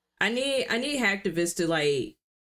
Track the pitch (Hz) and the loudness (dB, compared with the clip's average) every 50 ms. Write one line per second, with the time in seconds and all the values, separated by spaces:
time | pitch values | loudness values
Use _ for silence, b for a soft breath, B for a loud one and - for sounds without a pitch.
0 | _ _ _ - 185 208 233 254 269 277 269 262 - - 226 233 262 294 294 269 | _ _ _ -2 -2 0 0 0 0 0 0 -2 0 -2 -2 -2 -2 -2 -2 0
1 | 233 196 196 196 - 190 160 170 170 175 - - 175 165 165 156 147 147 143 131 | 2 0 0 0 -2 -2 0 0 0 0 0 0 0 0 2 2 2 2 2 0
2 | - - - _ _ _ _ _ _ _ _ | -2 -6 -8 _ _ _ _ _ _ _ _